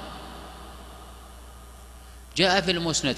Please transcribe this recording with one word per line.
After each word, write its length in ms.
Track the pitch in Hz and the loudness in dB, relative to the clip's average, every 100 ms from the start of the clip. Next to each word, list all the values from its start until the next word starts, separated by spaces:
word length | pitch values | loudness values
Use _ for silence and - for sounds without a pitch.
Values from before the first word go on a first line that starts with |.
| - - - - - - - - - - - - - - - - - - - - - - - - | -4 -10 -12 -12 -12 -14 -14 -14 -16 -16 -16 -16 -16 -16 -16 -16 -16 -16 -16 -16 -16 -16 -4 6
جاء 240 | 185 190 | 8 8
في 100 | 180 | 6
المسند 440 | 175 170 147 143 | 4 4 4 2